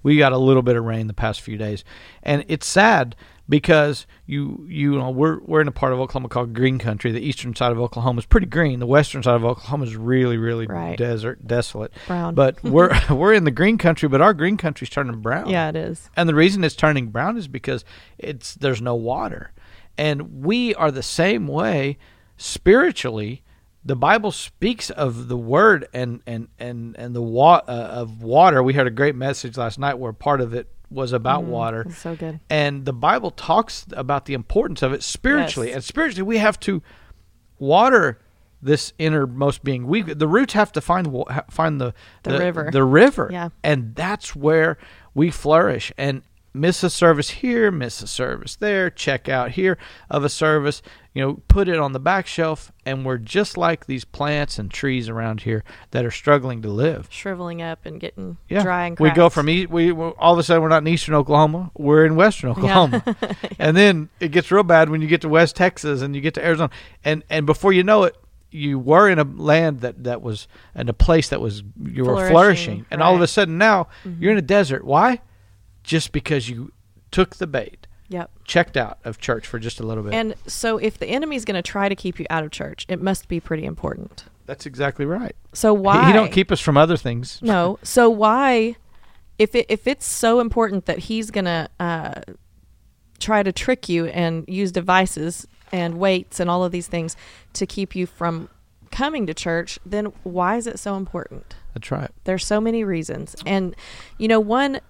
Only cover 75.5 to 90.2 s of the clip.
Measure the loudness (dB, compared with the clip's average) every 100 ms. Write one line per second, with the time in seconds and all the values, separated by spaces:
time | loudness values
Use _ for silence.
75.5 | _ _ _ -4 -2 -2 -6 -2 -4 -4
76.5 | -10 -12 _ _ _ -6 0 0 -2 -6
77.5 | -6 -6 -14 -20 -20 -14 -12 -12 -16 -2
78.5 | 0 0 -2 -4 -6 -12 -10 -6 -6 -6
79.5 | -10 -8 -8 -8 -6 -4 -4 -4 -8 -12
80.5 | -6 -4 -2 -4 -6 -6 -4 -4 -6 -4
81.5 | -6 -4 -2 -2 -2 -8 -8 -6 -6 -6
82.5 | -10 -12 -12 -8 -4 -2 -4 -4 -8 -6
83.5 | -6 -6 -8 -8 -10 -14 -18 -20 _ -16
84.5 | -14 -12 -6 -4 -4 -6 -4 -8 -12 -18
85.5 | 0 2 4 4 6 8 6 4 2 2
86.5 | 0 4 6 6 4 -2 -6 -8 -6 0
87.5 | 2 0 -2 0 6 6 6 2 2 2
88.5 | 2 0 -4 _ -20 -20 -20 -12 -2 0
89.5 | 0 -2 -2 -2 -4 -6 -2